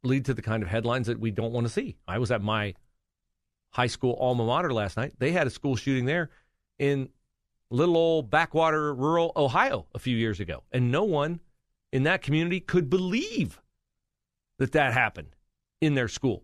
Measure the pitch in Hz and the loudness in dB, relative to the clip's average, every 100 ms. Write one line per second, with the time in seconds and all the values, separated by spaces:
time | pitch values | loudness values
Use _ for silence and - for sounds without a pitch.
0 | 127 135 127 117 107 110 95 110 113 123 | 0 0 0 -4 -2 -2 -2 -2 0 -2
1 | 117 117 113 101 113 120 117 156 247 - | -2 -2 -2 -2 -2 0 0 -2 -6 -10
2 | - 98 123 120 104 110 104 95 _ _ | -6 -4 0 0 0 0 -2 -6 _ _
3 | _ _ _ _ _ _ _ - 123 - | _ _ _ _ _ _ _ 0 0 2
4 | 127 120 127 123 113 135 175 117 101 - | -2 0 0 2 0 0 0 -2 -2 -4
5 | 131 - 127 175 139 - 143 131 - 131 | -6 -2 -2 0 -2 -2 -2 -2 0 -2
6 | 123 165 156 _ _ _ _ _ 143 143 | 0 -2 -4 _ _ _ _ _ 0 0
7 | 131 _ _ _ _ _ _ 120 170 165 | -4 _ _ _ _ _ _ 0 2 4
8 | 165 160 123 147 165 156 160 156 151 135 | 4 2 2 0 2 2 2 2 -2 -2
9 | 139 170 170 - 143 139 262 117 - - | 0 2 0 2 2 2 2 0 -6 -10
10 | - 120 113 92 85 67 _ 127 123 139 | -2 0 0 -2 -6 -8 _ 0 2 2
11 | 214 156 147 170 - _ _ _ _ 135 | 2 0 0 -4 -10 _ _ _ _ 0
12 | 139 185 - 151 170 185 - 180 147 185 | 2 0 2 0 2 -2 0 0 2 0
13 | 185 214 392 440 131 - _ _ _ _ | 2 -2 -2 -2 -4 -4 _ _ _ _
14 | _ _ _ _ _ _ 131 156 135 120 | _ _ _ _ _ _ 0 2 2 2
15 | 113 - 76 - _ _ _ _ 156 139 | 0 -2 -18 -20 _ _ _ _ 0 2
16 | 120 - 135 92 | 0 -2 -2 -2